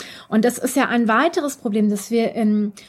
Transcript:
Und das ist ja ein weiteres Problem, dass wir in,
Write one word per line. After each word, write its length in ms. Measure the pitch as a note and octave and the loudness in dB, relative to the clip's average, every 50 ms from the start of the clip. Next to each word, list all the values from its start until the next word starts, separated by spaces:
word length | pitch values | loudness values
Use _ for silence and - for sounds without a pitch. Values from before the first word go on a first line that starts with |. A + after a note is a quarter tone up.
| - - - - - - | -18 -18 -18 -18 -8 -2
Und 160 | - A3 G#3+ | 0 2 2
das 140 | A#3+ A#3+ - | 2 0 -2
ist 180 | - C4 - | -6 -2 0
ja 120 | C#4 C#4 - | 0 0 2
ein 200 | A#3+ A#3+ A#3 G#3+ | 0 0 2 2
weiteres 480 | A3 A#3 D4 E4+ E4+ F4+ D4 C#4 - | 2 2 2 2 0 0 -4 -4 -8
Problem, 340 | - - A#3 G3+ A3 G#3+ G#3 | -6 -6 -2 0 2 2 2
dass 200 | G#3 G3+ - - | 0 -2 -4 -2
wir 220 | A#3 A3+ A3+ - - | 0 0 0 0 0
in, 380 | - A3 G#3+ G#3+ G#3 G#3 G#3 G#3 - - | 0 0 2 2 2 0 -2 -6 -10 -20